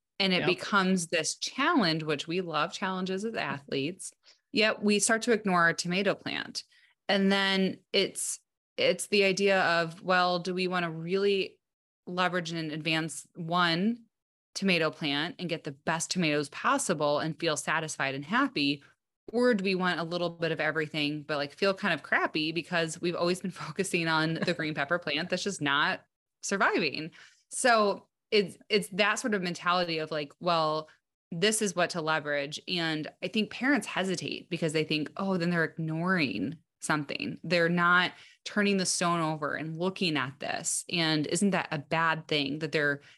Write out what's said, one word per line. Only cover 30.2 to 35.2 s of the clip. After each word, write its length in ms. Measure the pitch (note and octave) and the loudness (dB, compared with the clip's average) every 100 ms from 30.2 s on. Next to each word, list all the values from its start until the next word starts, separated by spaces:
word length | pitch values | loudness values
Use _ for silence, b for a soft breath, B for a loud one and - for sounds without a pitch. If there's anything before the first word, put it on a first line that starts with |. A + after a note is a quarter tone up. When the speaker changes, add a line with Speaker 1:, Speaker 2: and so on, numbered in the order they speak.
| C#3+ - | -6 -4
Speaker 1:
well, 480 | E3+ E3+ D#3 D#3 D#3 B _ _ _ | 0 2 2 0 -6 B _ _ _
this 300 | E3+ G3+ A3 | 0 2 2
is 140 | G#3 F3 | 0 0
what 160 | E3+ | 0
to 100 | F3+ | 0
leverage. 600 | D#3 D#3+ D3 C#3+ C#3+ D3+ - | 0 0 0 -2 -4 -8 -4
And 400 | F3 E3 D#3 D3+ - | -2 0 -2 -6 -8
I 40 | F3+ | -4
think 220 | A3 G#3 | -2 -2
parents 380 | - B3+ C#4 - | -2 0 0 0
hesitate 640 | - F#3+ F3 - - - | -4 -2 -2 -4 -8 -8
because 240 | E3+ E3 | -4 -2
they 100 | D#3 | 0
think, 260 | D#3 D3+ D3 | 0 -2 -4
"Oh, 200 | - | -4